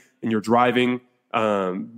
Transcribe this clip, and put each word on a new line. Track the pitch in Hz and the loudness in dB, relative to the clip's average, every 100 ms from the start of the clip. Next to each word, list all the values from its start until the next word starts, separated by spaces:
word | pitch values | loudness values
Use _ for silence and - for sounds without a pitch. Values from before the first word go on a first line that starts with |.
| _ _ | _ _
and | 113 | -4
you're | 110 | -4
driving, | 101 117 123 123 123 123 - _ _ | 2 2 4 2 0 -2 -8 _ _
um, | - 110 101 95 92 113 | -2 0 0 -2 -4 -10